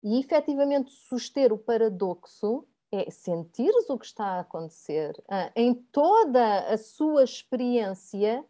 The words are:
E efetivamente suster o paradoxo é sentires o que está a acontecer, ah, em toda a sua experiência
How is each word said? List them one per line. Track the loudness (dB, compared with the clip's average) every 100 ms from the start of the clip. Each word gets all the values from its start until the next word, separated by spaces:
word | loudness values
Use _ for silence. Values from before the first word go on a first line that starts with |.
E | 0 -2
efetivamente | 2 0 0 0 2 2 -2
suster | -10 -10 -8 -6 2 2
o | 2
paradoxo | -2 0 0 0 -6 -6 -12 -8 -4 -4 -8 _ _
é | -6 -6
sentires | -8 -6 -6 -6 -4 2 2 0
o | -6
que | -8
está | -8 -6
a | -6
acontecer, | -8 -10 -12 -14 -6 -4 -4 -8 -8
ah, | -6 -6 0
em | 2
toda | 0 -2 0 4 4 4 4 2 2 0
a | -4
sua | -6 -4 0 4
experiência | 2 2 -8 -6 -2 -2 -2 -8 -12 -2 0 -2 -6